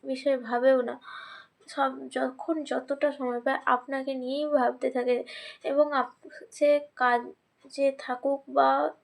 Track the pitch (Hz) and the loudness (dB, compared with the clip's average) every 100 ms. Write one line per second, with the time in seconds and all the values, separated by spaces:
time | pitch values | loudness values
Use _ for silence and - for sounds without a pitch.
0 | 269 262 285 269 226 240 254 262 240 262 | -6 -2 0 0 0 2 6 6 2 -6
1 | - - - - - _ - - 269 269 | -14 -18 -16 -20 -20 _ -14 -2 -2 -2
2 | 262 262 262 262 - 320 294 - - 277 | -8 -2 -4 -4 -4 -4 -2 -4 -4 0
3 | 294 277 254 240 240 262 - 247 - 269 | 0 0 -4 -2 -2 -2 2 0 0 -6
4 | 269 262 254 277 302 294 247 254 262 254 | -4 -6 -4 -4 0 2 2 0 -2 -2
5 | 247 247 - - - - - 277 294 285 | 0 0 -2 -12 -16 -10 -2 2 2 2
6 | 247 _ - - - - 294 294 294 - | -2 _ -20 -20 -20 0 4 4 0 0
7 | 247 240 240 - _ _ 277 - 277 269 | 2 2 -2 -16 _ _ -18 0 0 0
8 | - 247 277 277 - 269 269 269 294 - | -8 -4 -2 -4 -2 4 4 4 0 -4